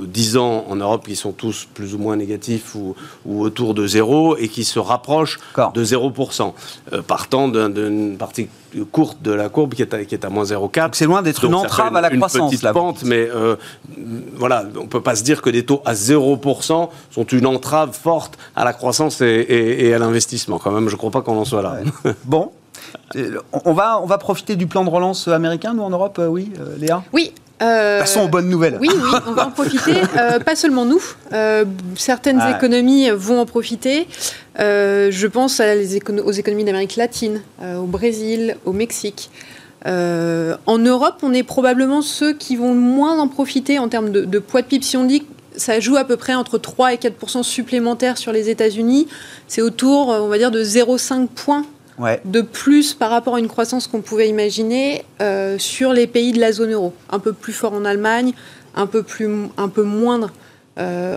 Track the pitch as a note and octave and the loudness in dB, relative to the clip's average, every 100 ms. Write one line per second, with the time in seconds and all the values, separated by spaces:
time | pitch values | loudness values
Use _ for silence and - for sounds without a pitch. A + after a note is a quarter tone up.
0 | F#2+ G#2 A2 B2 B2 A2 G2 G2 G2+ A2+ | -8 -2 0 2 2 -2 -4 -4 -2 -2
1 | - G2 G#2 F#2 A2+ G#2 - - G2+ G2+ | -4 -10 -10 -8 -8 -8 -12 -14 -10 -6
2 | G#2+ G#2 G2+ G#2 A#2+ A2+ - G#2+ F#2+ F#2 | -4 -4 -4 -6 -6 -6 -8 -12 -10 -12
3 | - - - G#2 G#2+ G#2+ A#2 G#2 G2+ G#2+ | -16 -18 -8 -4 -4 -2 -2 -2 0 2
4 | A2 D3 D#3+ C3+ A2+ - A2 A#2 G2 A#2+ | 4 4 4 2 -2 -4 -4 -2 -2 -2
5 | - D3+ D#3 - - - A2 A2+ A2 B2 | 0 0 0 -4 -8 -2 0 0 0 0
6 | C3 A#2 C3 - G2+ - - - - - | 0 -2 -6 -4 -4 -6 -16 -18 -8 -6
7 | - F2+ - B2+ C#3 A2 G#2+ G2+ G#2+ G#2 | -2 -4 0 0 2 2 0 0 -2 -2
8 | G#2 G2 A2 - A2 - - - - - | -4 -6 -8 -8 -10 -12 -14 -10 -4 0
9 | D3+ - D3+ G#2 - - C#3+ A#2+ A2 A2 | 0 0 -2 -2 0 0 0 0 -4 -4
10 | G2+ G#2 G2+ G2+ G2+ G#2 G2 E3 D#3+ - | -6 -8 -4 -4 -2 -2 -2 0 0 0
11 | D#3 F#3+ E3+ C#3+ - F3 G#3 - A3 F#3+ | 2 2 0 0 0 0 0 0 0 2
12 | E3+ B2+ F3 - D3+ B2+ A#2+ E3+ F3 - | 2 2 2 2 0 0 2 2 0 -2
13 | B2 A#2 A#2 A#2+ A2+ G#2+ - - - - | 0 2 0 0 0 0 -4 -20 -20 -16
14 | A2+ A#2 - - B2 B2 G#2 G#2+ A2+ A#2+ | -12 -12 -12 -4 0 0 -2 -8 -6 -4
15 | C3+ A#2 A#2+ D3+ B2+ A#2+ A#2+ C#3 B2+ G#2+ | -2 0 2 2 2 2 2 0 0 -2
16 | G#2+ D3+ C3+ C#3 C#3 B2+ - D#3+ E3 - | 4 4 4 2 0 -2 0 0 0 -6
17 | - - A2+ B2+ C3 C3 C3 D#3 D3+ - | -10 -6 0 2 2 0 0 0 0 -2
18 | E3 D#3+ - - - - A#2+ A#2+ B2 A#2+ | -2 -2 -2 -16 -10 -2 -2 -2 -2 0
19 | D#3 - B2 A2+ A#2 A#2+ A2+ C3+ A#2 A#2 | 0 2 2 4 4 2 2 2 4 4
20 | A2+ A#2 - A#2 - F#2 G2 G#2 A2 G2+ | 2 0 0 -4 -6 -4 -2 0 0 -2
21 | A2 C3 A#2+ A2 G#2+ G#2+ F#2+ - B2 - | -2 -2 -2 -2 0 -2 -2 -4 -6 -4
22 | C#3+ A2 B2+ D#3 F#3 - _ - - - | -4 -4 0 0 0 -8 _ -20 -20 -20
23 | - - B2+ A2 - C#3 F3+ D#3+ G#3+ A3 | -12 -8 -6 -8 -8 -4 0 2 2 2
24 | F#3 G3 - F#3+ - G3 F3+ G3 F#3 E3+ | 0 -2 0 -4 -2 -2 -2 0 0 2
25 | F3+ F#3 F3 E3 E3 E3 G#3+ A#3 G3+ F3+ | 0 -2 0 0 2 -2 -4 -4 -2 -2
26 | G3 G3 E3+ E3+ G3+ F#3 C#3+ D3 D3+ E3+ | -2 -2 -2 -2 -6 -10 -12 -6 -2 -2
27 | F#3 D4+ C#4 - - - A#3 A3+ G#3 G3+ | 0 0 0 -4 -16 -2 2 2 4 2
28 | G3 A3 F#3 F3 F3+ F3+ E3 A2 D4+ F#4 | 2 2 2 2 2 2 2 2 2 2
29 | C4 C4 A#3 A#3 C#4 C4 C#4 C4 - F4+ | 2 0 0 -2 -2 0 0 0 2 2
30 | F#4 - A#3+ A#3+ C#4 D#4 E4 C4 A#3+ E4+ | 2 2 2 2 0 0 2 2 4 2
31 | - - - G#3+ G#3+ G#3+ G#3 F#3+ F3+ F#3 | 0 -14 -8 -2 2 2 0 -2 -10 -6
32 | - B3 C#4+ C4 A#3+ A3 B3 A#3+ B3 C#4 | -2 0 2 4 4 2 2 4 6 6
33 | C4 G#3 G3 A#3+ A#3 A#3 A3+ A3+ B3+ D4 | 4 2 2 2 2 -2 -4 -4 -2 0
34 | F4 - - - - - G#3 G3+ G3+ G3+ | -2 -8 -10 -10 -10 -2 2 2 2 2
35 | G3+ F#3 G#3 A#3 C4 B3+ G#3+ G#3 G3 G3 | 2 2 0 2 0 2 2 2 0 -4
36 | - G#3 G3+ G3+ G#3 G#3 G#3 F#3+ G3 A3+ | -4 -4 -2 -2 -2 -2 0 -2 -2 -2
37 | A#3+ - A3 G#3+ - - F3+ F3+ F3+ F#3 | -4 -2 -4 -4 -8 -14 -10 -6 -4 -2
38 | A#3 A3 A3 A3+ A3+ - - F#3+ A3+ - | -2 -2 -2 -2 -2 -4 -4 -4 -4 -4
39 | G#3 - - - - - - - - F3+ | -8 -10 -16 -20 -20 -20 -20 -12 -4 -2
40 | F3 E3+ E3+ E3 E3 - - A3+ A#3 B3+ | 0 0 -2 -2 -2 -4 0 2 4 4
41 | D4+ - C#4 B3+ B3 - B3+ B3 C4 D4 | 2 0 0 0 0 2 2 4 2 0
42 | D4 - D4 D4 - A#3+ B3 B3 B3 C4+ | -2 -2 -2 -2 -4 -2 2 4 4 4
43 | D4 D#4+ C#4+ - C4+ C4+ C4+ C#4 A#3 A3+ | 2 2 0 -2 -2 -2 0 0 0 -2
44 | G#3+ G3+ F#3 G#3 G3+ B3+ B3 C#4 - B3+ | 0 0 0 -2 0 0 2 0 0 0
45 | B3+ D4 D4 - - - - A3+ A3+ C#4 | 2 2 -2 -20 -16 -8 -2 0 2 2
46 | C4+ A#3 - B3+ A#3 A3 - - B3+ B3 | 2 -2 -2 -2 -2 -4 -4 0 2 2
47 | B3 - - B3+ A#3+ - A3+ B3 A#3 A#3 | -2 -6 -8 -4 -4 -4 -2 0 0 0
48 | B3+ A#3+ - A3 G#3+ A3 A3 G#3 A3+ C4+ | -2 -2 -2 -2 0 2 0 2 2 2
49 | D#4 - - - - - A3+ A3+ C4 C#4 | 2 -4 -20 -20 -8 -2 -2 2 4 4
50 | C4+ A3 G#3 G#3 B3 A3+ G#3+ A3 A#3 B3+ | 4 2 2 2 2 0 0 2 4 2
51 | - C4 B3 - - C#4+ D4 - - - | 0 -2 -2 -2 -2 0 -2 -10 -20 -4
52 | A#2+ A#2 F#3+ A3 A3+ - - D4 D4 - | 0 0 0 0 0 -2 4 4 4 0
53 | A3 A#3 A#3+ A#3+ A3+ - A3+ B3+ - A3 | 0 0 0 0 -2 -2 -2 -2 -4 -6
54 | G3+ A3 A3 G#3+ G#3 G3+ A3 B3 C#4 C#4+ | -2 2 2 2 0 0 -2 0 0 -2
55 | - - G3+ G3 G3 G3 - - C4 B3 | -8 -4 -2 0 -2 -4 -4 0 2 4
56 | A#3+ A#3+ A#3+ A#3 A3+ G#3+ A3+ G#3+ F3 F3 | 4 2 2 4 2 2 0 0 -2 -6
57 | - G3+ A3 G#3 - G#3+ A3+ G#3 G3+ G3+ | -6 -4 -2 -6 -8 -6 -4 -2 -2 0
58 | G#3+ A#3 B3+ A#3+ - - - - G3 A3+ | 0 2 0 -2 -10 -20 -12 -4 -2 -2
59 | G3+ - G#3+ G#3 G#3 - G3 G#3+ G#3 G#3 | -4 -4 -4 -2 -4 -4 -4 0 0 2
60 | A#3+ A#3+ G#3 - - _ _ - F3+ F3 | 2 0 -2 -8 -20 _ _ -8 -6 -4
61 | F3+ | -6